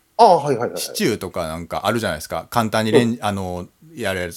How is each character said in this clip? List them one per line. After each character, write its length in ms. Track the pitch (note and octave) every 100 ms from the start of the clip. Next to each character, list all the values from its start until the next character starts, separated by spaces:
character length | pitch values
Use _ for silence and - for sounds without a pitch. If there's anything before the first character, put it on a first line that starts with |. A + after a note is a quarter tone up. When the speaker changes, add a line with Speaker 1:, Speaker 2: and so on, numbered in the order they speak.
| _ -
Speaker 1:
あ 200 | A3 E3
ー、 60 |
は 0 |
い 20 | C#3+
は 60 |
い 40 | A2+
は 80 | A2
い 20 |
は 60 | E2+
い。 40 |
Speaker 2:
シ 120 | -
チ 120 | - F3
ュ 80 |
ー 40 | G#2
と 120 | F#2
か 180 | F#2 D#2+
な 100 | E2
ん 80 | E2+
か 200 | D#2 G2
あ 60 |
る 80 | A2+
じ 60 | G#2
ゃ 40 |
な 60 | D2+
い 20 |
で 40 |
す 80 | -
か。 180 | E2 -
簡 200 | A#2+ A2
単 140 | A2 A2
に 60 |
レ 140 | A#2 A#2
ン-、 80 |
Speaker 1:
う 20 | A#2+
ん。 20 |
Speaker 2:
あ 100 | G#2+
の、 360 | G2 F#2 F2+ F2 _ D#3+ D#3+
や 180 | G2+
れ 140 | F#2+
る。 60 | F2+